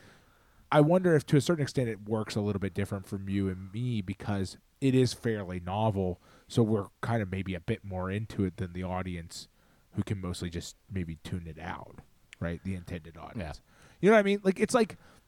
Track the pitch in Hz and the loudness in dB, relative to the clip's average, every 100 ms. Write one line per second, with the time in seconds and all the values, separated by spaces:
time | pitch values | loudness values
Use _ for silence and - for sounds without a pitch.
0 | - - _ _ _ _ - 151 151 185 | -20 -20 _ _ _ _ 4 8 8 6
1 | 180 156 - 147 147 170 135 - 120 101 | 6 4 6 4 4 2 0 0 -2 -2
2 | 104 110 - 110 104 98 95 98 98 101 | -2 -2 0 0 0 0 -2 -2 -2 -4
3 | 92 101 98 98 95 92 95 107 123 113 | -6 -8 -2 0 0 -2 -8 -6 -4 -2
4 | 92 98 - 101 95 - _ - 135 127 | -4 -6 -4 -2 -4 -8 _ -2 2 4
5 | 123 - 117 107 90 90 90 101 110 98 | 4 2 -2 -2 -4 -8 -4 0 2 2
6 | 92 87 _ - - - 110 107 - - | 0 -2 _ -20 -4 2 2 2 -2 -8
7 | - 117 95 95 92 87 - 110 101 92 | -4 -2 -2 -4 -4 -6 -6 -6 -6 -6
8 | 92 101 110 - 95 - 90 90 90 92 | -4 -4 -6 -2 -2 -2 -8 -6 -6 -4
9 | 92 87 85 - - _ _ _ _ - | -6 -8 -10 -16 -18 _ _ _ _ -6
10 | - 101 90 87 87 85 - - - 95 | -4 -4 -6 -6 -6 -6 -10 -16 -10 -8
11 | 82 80 - 87 85 78 87 - - - | -6 -8 -8 -8 -8 -12 -10 -10 -12 -20
12 | - _ - - 85 82 95 92 87 90 | -20 _ -20 -8 -6 -6 -6 -8 -8 -12
13 | 80 80 76 113 78 69 _ _ - - | -12 -18 -14 -10 -10 -10 _ _ -20 0
14 | 180 226 196 202 190 185 220 240 220 - | 6 6 4 2 0 0 2 2 2 -2
15 | - - | -20 -20